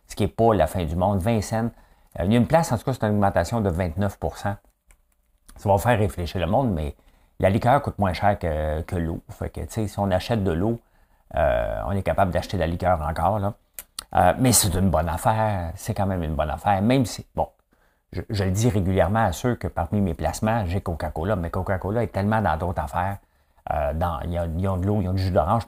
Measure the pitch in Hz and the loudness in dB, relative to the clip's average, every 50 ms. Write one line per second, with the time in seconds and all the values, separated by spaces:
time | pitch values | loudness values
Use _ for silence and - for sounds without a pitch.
0 | _ _ - - 107 - - - 113 113 110 90 78 - - 95 85 76 82 90 | _ _ -4 -2 -2 -2 0 2 4 4 6 4 4 2 2 -2 -2 -2 0 0
1 | 90 101 101 95 82 117 117 107 95 - 113 110 117 113 - - - _ _ _ | 2 2 2 2 0 0 0 0 -2 -2 -2 -2 -4 -4 -6 -10 -20 _ _ _
2 | _ _ _ - 85 95 117 120 113 - 151 165 165 - 123 107 - 139 123 - | _ _ _ -4 0 2 4 4 4 4 4 2 2 2 -2 -2 -2 -4 -2 0
3 | 113 107 107 104 101 98 - 90 85 - 120 117 101 98 78 87 92 85 73 92 | 0 0 2 2 2 2 2 2 0 2 0 0 0 0 0 0 -2 -2 -2 -2
4 | 101 98 - - 85 73 - - - 101 95 - _ _ _ _ _ _ - _ | -2 -2 -2 -4 -6 -6 -6 -4 -6 -6 -6 -6 _ _ _ _ _ _ -20 _
5 | _ _ _ _ _ _ _ _ _ - - - - 104 98 98 - 120 120 101 | _ _ _ _ _ _ _ _ _ -20 -20 -4 2 2 4 4 4 2 4 4
6 | 107 80 - 87 85 82 - 95 85 82 104 131 139 117 92 78 78 69 - - | 2 0 0 -4 -6 -4 -2 -2 0 2 2 2 2 2 0 -2 -4 -6 -8 -10
7 | _ _ _ _ _ _ _ - 95 95 98 113 - 120 135 147 - - - - | _ _ _ _ _ _ _ 0 2 2 4 4 4 4 4 4 2 -2 -2 0
8 | 101 92 82 - 104 101 101 - - 82 76 78 78 78 76 80 82 - - 87 | 0 0 0 2 2 2 2 2 -2 -2 -2 -2 -2 -2 -2 -4 -4 -4 -4 -2
9 | 82 80 82 - - - - - - - - - 80 - - 113 107 101 - 110 | -2 -2 -4 -6 -10 -14 -10 -10 -10 -8 -8 -10 -10 -6 -6 -6 -6 -4 -2 -2
10 | 101 98 92 90 - - 120 110 95 95 80 82 98 113 117 - - _ _ _ | 0 0 0 0 0 0 -2 0 2 0 0 0 0 0 -2 -4 -8 _ _ _
11 | _ _ _ _ _ _ - - 78 69 58 58 57 53 53 53 53 67 101 98 | _ _ _ _ _ _ -2 0 2 2 2 0 -2 -2 -4 -6 -4 -4 -4 -2
12 | - - 80 - 98 92 82 90 - - - 92 80 82 85 - 90 90 90 78 | -2 -2 0 0 0 0 0 -2 -4 -2 -2 -2 0 -2 -2 0 0 0 0 0
13 | 76 78 82 80 82 92 107 104 98 101 - - _ _ _ - - _ _ - | -2 -4 -4 0 0 0 0 0 -2 -4 -6 -8 _ _ _ -20 -20 _ _ -16
14 | - - - - 90 90 - - 127 139 110 - - 98 80 92 95 95 82 80 | -12 -2 2 4 4 6 4 4 4 4 4 4 2 2 0 2 2 2 2 2
15 | 82 82 78 - - 117 110 110 110 107 104 92 85 82 92 - - - - 98 | 0 0 -4 0 0 0 2 2 0 0 0 -2 -4 -6 -8 -8 -8 -6 -4 -2
16 | 98 98 95 90 80 78 78 73 78 78 - 82 - 104 101 95 101 120 127 139 | -2 -2 -2 -2 -2 -2 -2 -2 -2 -2 -4 -2 0 0 2 4 4 4 4 4
17 | 120 - - - - - _ - - - _ _ _ _ _ _ _ _ _ _ | 2 0 -4 -10 -14 -8 _ -4 -4 -4 _ _ _ _ _ _ _ _ _ _
18 | _ _ - 90 - - 113 98 95 92 92 104 113 123 98 107 85 95 92 95 | _ _ -10 -10 -6 -4 -2 0 0 0 0 2 2 2 2 2 0 2 2 2
19 | 85 85 107 113 113 95 80 - - 123 117 - - 87 - - 85 - - 104 | 2 2 2 2 2 0 0 0 -2 -2 -2 -2 -4 -6 -4 -4 -4 -2 0 0
20 | 98 87 78 - 80 76 - - 107 110 113 120 98 85 90 101 - 92 85 78 | 0 0 -2 -2 -4 -4 -2 0 0 0 0 0 -2 -2 -4 -4 -4 -4 -4 -4
21 | - 76 - 76 80 98 110 90 85 82 - 95 87 104 95 90 - 92 107 120 | -6 -6 -6 -4 -2 0 0 0 -2 -4 -4 -4 -2 -2 -4 -2 -2 -2 -2 -2
22 | 120 - - 98 98 104 110 113 104 87 78 78 87 90 - 80 78 - - 87 | -2 -2 -2 -2 0 0 0 2 2 0 0 0 -2 -4 -2 -4 -6 -4 -4 -4
23 | 90 98 101 - - _ _ _ _ _ _ _ _ - - 78 73 71 73 80 | -2 -2 -4 -8 -12 _ _ _ _ _ _ _ _ -4 -2 -2 -2 -2 -2 -2
24 | 87 87 82 - 82 85 87 87 85 82 78 87 95 98 95 87 90 101 104 107 | -2 -2 -2 -4 -4 -4 -2 -2 -2 -2 -2 -2 -2 -2 -2 0 0 0 0 0
25 | 90 90 95 95 92 95 90 95 76 85 113 117 - | 0 0 -2 0 0 2 2 2 2 2 0 0 0